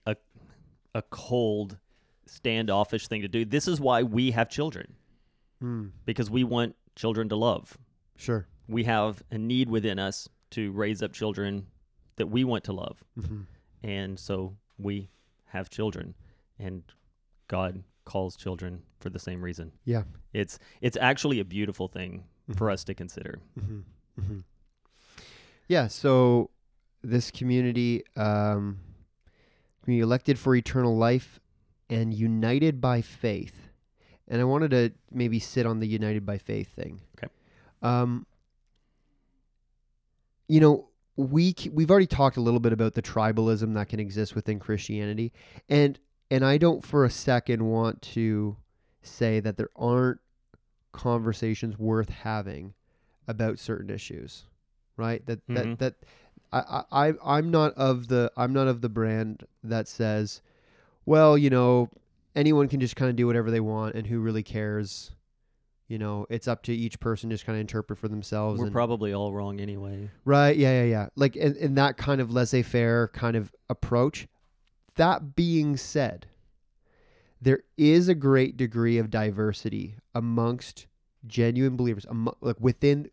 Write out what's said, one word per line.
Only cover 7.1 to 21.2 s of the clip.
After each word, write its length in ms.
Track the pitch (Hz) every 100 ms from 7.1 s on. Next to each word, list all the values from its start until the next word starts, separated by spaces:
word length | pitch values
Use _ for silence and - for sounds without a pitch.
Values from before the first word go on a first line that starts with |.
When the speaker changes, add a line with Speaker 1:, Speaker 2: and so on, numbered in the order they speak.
| 110 110
Speaker 1:
to 60 |
love. 420 | 104 117 92 - - _ _ _ -
Speaker 2:
Sure. 300 | - 110 - - -
Speaker 1:
We 160 | 117
have 380 | 117 110 107 98 -
a 60 | 110
need 320 | 113 127 123
within 300 | 110 107 98
us 280 | 98 - - _ _
to 200 | - 101
raise 280 | 101 104 98
up 100 | 104
children 540 | - 107 98 101 101 95 _ _ _ _ -
that 100 | 101
we 160 | 120
want 200 | 131 107
to 80 | -
love. 300 | 92 87 - _ -
Speaker 2:
Mm-hmm. 220 | 87 104 95 - _ _
Speaker 1:
And 360 | 110 98 98 95
so 380 | - 95 92 101 _ -
we 320 | 101 101 98 _ _ _
have 240 | _ 95 95
children, 440 | - 107 - 90 - - _ _ -
and 240 | 98 92 - _ _ _ _ _ -
God 360 | 95 92 92 - _
calls 300 | - 98 92
children 480 | - 98 90 92 87 - _
for 100 | 101
the 100 | 90
same 220 | - 90
reason. 280 | 90 85 80 -
Speaker 2:
Yeah. 200 | 123 117 76 - -
Speaker 1:
It's, 240 | 107 98 - _ -
it's 160 | 120 -
actually 400 | 127 139